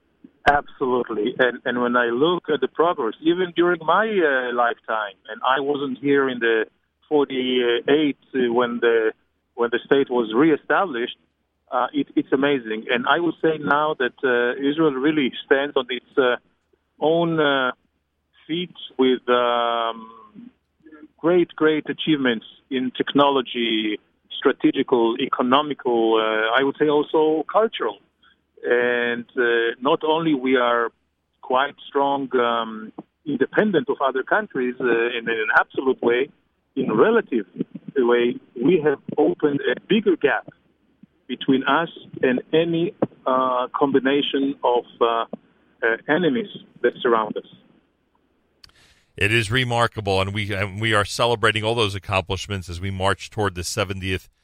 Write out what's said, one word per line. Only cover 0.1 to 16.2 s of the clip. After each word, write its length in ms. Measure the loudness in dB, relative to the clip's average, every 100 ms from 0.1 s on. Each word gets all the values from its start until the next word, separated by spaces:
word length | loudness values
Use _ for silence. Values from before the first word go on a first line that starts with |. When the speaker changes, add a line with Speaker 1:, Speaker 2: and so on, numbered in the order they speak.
| _ -20 _ 0
Speaker 1:
Absolutely. 880 | 0 -2 -6 -2 0 -2 -4 -2 0
And, 200 | 0 0 -6
and 160 | -2
when 140 | 0 0
I 120 | 0
look 360 | 0 0 0 -4
at 80 | -2
the 60 | -2
progress, 480 | 0 0 0 -4 -2
even 320 | -2 -2 -2 0
during 240 | 0 0
my, 220 | 0 0 2
uh, 480 | 2 2 0 0
lifetime, 640 | 0 0 -2 -6 -6 -6 -10 -18
and 120 | -6
I 160 | -2 0
wasn't 360 | -2 -4 -6 -4
here 320 | 0 2 0
in 100 | 0
the 260 | 0 0 -2 _ _ _ -2
forty-eight, 1120 | 0 0 -2 -2 0 2 0 2 2 2 -2 _ -2
uh, 180 | 0
when 260 | 2 0 2
the, 320 | 2 4 2 -4 _ _ _ -4
when 140 | -2
the 80 | -2 2
state 240 | 2 2
was 240 | 0 0 2
reestablished, 840 | 2 2 0 0 0 -4 -6 -10 _ _ _ _ _
uh, 160 | -4 -2
it, 140 | -2 -2 -4
it's 160 | 0
amazing. 540 | 0 2 0 -4 -8 -2
And 160 | -2 0
I 120 | 0
would 160 | 0 0
say 160 | -2 0
now 380 | 0 0 0 0
that, 140 | -4 -2
uh, 360 | 0 2 0 0
Israel 340 | -2 2 0
really 380 | 2 0 2 0 -2 0
stands 300 | 0 2 -2
on 120 | -2
its, 280 | -6 -4
uh, 180 | 0